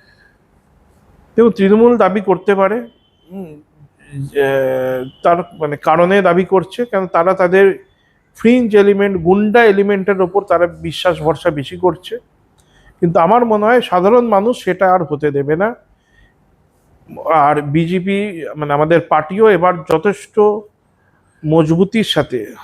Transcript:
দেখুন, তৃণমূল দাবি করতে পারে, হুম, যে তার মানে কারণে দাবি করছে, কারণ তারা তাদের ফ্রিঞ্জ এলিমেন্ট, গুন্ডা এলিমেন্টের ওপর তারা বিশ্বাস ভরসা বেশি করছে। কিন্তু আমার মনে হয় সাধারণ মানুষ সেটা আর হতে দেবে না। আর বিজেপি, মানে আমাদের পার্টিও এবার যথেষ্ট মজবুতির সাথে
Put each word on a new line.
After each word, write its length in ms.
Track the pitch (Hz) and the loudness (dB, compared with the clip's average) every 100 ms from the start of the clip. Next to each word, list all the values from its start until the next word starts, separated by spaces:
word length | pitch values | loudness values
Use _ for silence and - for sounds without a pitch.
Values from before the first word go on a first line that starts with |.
| _ _ _ _ _ _ _ _ _ _ _ _ _ - | _ _ _ _ _ _ _ _ _ _ _ _ _ 0
দেখুন, 140 | 233 | 2
তৃণমূল 460 | - 196 214 240 233 | 2 2 4 4 4
দাবি 240 | 190 208 | 0 0
করতে 340 | 196 175 - | -2 -2 0
পারে, 320 | 196 190 220 233 _ _ _ _ | 0 0 -2 -10 _ _ _ _
হুম, 280 | 190 170 151 _ _ 147 _ _ | -18 -18 -20 _ _ _ _ _
যে 320 | 143 139 139 135 135 131 131 131 127 131 - | -12 -6 -2 0 0 0 -2 -4 -6 -8 -4
তার 140 | 185 170 170 - | 0 0 -2 -8
মানে 180 | 151 147 | -8 -4
কারণে 460 | 160 160 175 196 | 0 2 2 2
দাবি 220 | 190 175 | 2 0
করছে, 400 | 185 190 165 - | 0 -2 -2 -6
কারণ 220 | 240 196 180 | -6 -4 -2
তারা 280 | 175 175 | 0 0
তাদের 500 | 185 180 190 196 170 _ _ _ _ _ | 0 2 4 2 0 _ _ _ _ _
ফ্রিঞ্জ 420 | - 226 254 233 208 | -2 2 2 2 2
এলিমেন্ট, 460 | 202 196 202 190 | 4 2 0 -2
গুন্ডা 420 | 165 196 214 226 | 0 0 2 4
এলিমেন্টের 560 | 233 196 202 202 190 190 | 4 4 0 -2 -2 -2
ওপর 220 | 180 196 | -2 -2
তারা 240 | 196 170 175 | 0 0 0
বিশ্বাস 540 | 160 165 143 185 156 | -4 -12 -4 -4 -2
ভরসা 300 | 151 151 175 | -2 -2 -4
বেশি 260 | 147 131 180 | -4 -8 -4
করছে। 420 | 180 160 - 233 - _ _ _ _ _ _ _ | -4 -4 -8 -14 -14 _ _ _ _ _ _ _
কিন্তু 200 | 175 180 | -2 2
আমার 240 | 170 233 | 2 2
মনে 200 | 233 214 | 2 0
হয় 160 | 214 247 | 2 0
সাধারণ 460 | - 180 185 240 233 | 0 0 2 2 2
মানুষ 380 | 202 214 247 | 0 0 -4
সেটা 300 | - 180 190 | -4 0 0
আর 100 | 185 | 0
হতে 260 | 151 147 151 | -2 -4 -4
দেবে 260 | 139 139 160 | -4 -2 -2
না। 180 | 208 240 _ _ _ _ _ _ _ _ _ _ _ _ - - 143 | -4 -6 _ _ _ _ _ _ _ _ _ _ _ _ -20 -8 0
আর 280 | 160 143 147 | 2 4 2
বিজেপি, 840 | 147 151 165 185 185 196 208 165 131 143 | -2 -2 -2 -2 -2 -4 -6 -8 -12 -8
মানে 160 | 147 | -4
আমাদের 280 | 143 156 165 | -2 2 0
পার্টিও 480 | - 151 151 190 220 | 0 -2 -2 2 2
এবার 240 | 180 180 175 156 | 4 0 -2 -2
যথেষ্ট 480 | 160 202 190 - - 208 208 - _ _ _ _ _ _ _ 151 | -2 -2 -6 -6 0 0 -2 -8 _ _ _ _ _ _ _ -2
মজবুতির 580 | 160 156 165 190 226 | 0 2 0 0 -2
সাথে 420 | 202 160 135 123 104 - | -2 -2 -4 -6 -10 -16